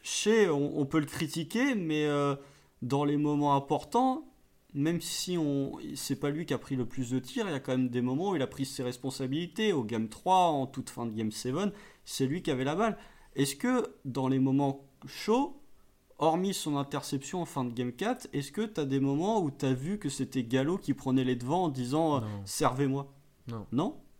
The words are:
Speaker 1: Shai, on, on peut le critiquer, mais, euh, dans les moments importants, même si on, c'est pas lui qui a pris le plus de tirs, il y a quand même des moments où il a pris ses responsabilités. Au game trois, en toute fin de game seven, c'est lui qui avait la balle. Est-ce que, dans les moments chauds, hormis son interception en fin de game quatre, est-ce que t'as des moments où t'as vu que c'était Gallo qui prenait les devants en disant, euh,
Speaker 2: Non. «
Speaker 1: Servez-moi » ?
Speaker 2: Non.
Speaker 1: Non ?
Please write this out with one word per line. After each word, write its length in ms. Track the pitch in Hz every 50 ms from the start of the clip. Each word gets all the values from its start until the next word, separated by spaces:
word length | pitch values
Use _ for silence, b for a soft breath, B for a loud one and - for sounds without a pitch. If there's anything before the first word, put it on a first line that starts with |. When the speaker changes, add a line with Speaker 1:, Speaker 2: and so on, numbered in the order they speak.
Speaker 1:
Shai, 480 | - - - - - 202 220 226 208 180
on, 300 | 151 143 143 147 - 156
on 60 | 143
peut 140 | 135 - 160
le 60 | 147
critiquer, 680 | 135 - - 160 143 - 170 156 - - 226 262 285 254
mais, 300 | 208 175 160 151 151 151
euh, 300 | 147 147 143 143 143 139 139 B B B B B B B _
dans 220 | 131 120 131 139 147
les 140 | 143 147
moments 360 | 147 147 147 147 143 147 143 139
importants, 720 | 139 139 - 160 - - - - 233 254 262 262 320 311 - - _ _ _ _ _ _ _ -
même 280 | 143 143 160 175 165
si 360 | - - - - - 185 180
on, 400 | 170 156 147 143 139 135 - - - - - 143
c'est 220 | 135 - - 139
pas 120 | - - 143
lui 160 | 147 156 175
qui 80 | - 143
a 40 |
pris 200 | 117 - - 139
le 80 | 127 123
plus 260 | - - 131 127 117
de 80 | 127 131
tirs, 260 | 131 - - 254 214 196
il 20 |
y 40 | 151
a 40 | 135
quand 140 | - - 131
même 160 | 127 131 123
des 120 | 120 123
moments 280 | 120 127 131 147 185 202
où 80 | 185
il 40 | 151
a 60 | 131
pris 160 | 120 - - 139
ses 200 | 131 - - 131
responsabilités. 880 | 123 123 - - 135 127 - 135 127 135 156 175 175 - - 220 214 190
Au 100 | 143 117
game 240 | 107 117 113 113
trois, 380 | 110 - - - 180 185 185 180
en 220 | 165 151 139 131
toute 220 | 127 - 131 131 -
fin 160 | - 127 120
de 60 | 117
game 200 | 107 110 113 107
seven, 420 | 107 - - 123 131 165 202 202 196 B B B B B B
c'est 200 | - - - 135
lui 140 | 131 147 180
qui 80 | - 170
avait 140 | 139 123 131
la 120 | 139 156
balle. 220 | 180 226 226 196 B B B B B B B -
Est-ce 220 | - 139 139 -
que, 360 | - - 247 - 247 147 - - - _
dans 240 | 135 117 139 131 131
les 100 | 135 135
moments 480 | 131 135 131 139 143 139 139 139 - - _ _ -
chauds, 520 | - - - - - 220 254 285 277 - - - - - - - - _ _ _ _ - -
hormis 340 | 147 160 160 175 185 202 185
son 240 | - - 160 147
interception 640 | 143 139 143 - 143 - - 143 135 135 - - 185
en 40 | 170
fin 200 | - - 139 127
de 80 | 123 117
game 180 | 120 123 123
quatre, 380 | 120 - 190 220 254 247 - -
est-ce 200 | - 208 143 -
que 100 | - 208
t'as 240 | 220 214 214 - 147
des 140 | 135 135 139
moments 420 | 139 135 139 147 175 202 226 220
où 80 | 175 143
t'as 240 | 135 - 143 135 131
vu 240 | 123 135 165 208
que 100 | 208 -
c'était 360 | 147 - - 131 - - 135 117
Gallo 340 | 110 127 131 135 151 180
qui 160 | 196 - - 131
prenait 300 | - - 135 127 131 127
les 120 | 127 127
devants 280 | 120 120 127 156 185 185
en 60 | 160
disant, 480 | 135 131 123 120 139 156 165 156 147
euh, 20 | 131
Speaker 2:
Non. « 200 | 110 107 104 101 101
Speaker 1:
Servez-moi » ? 640 | 104 - - 156 123 120 131 143 135 135 139 139 139 - - _ - _ _ _
Speaker 2:
Non. 180 | 120 113 110 98 -
Speaker 1:
Non ? 260 | - 127 170 269 - - - - - _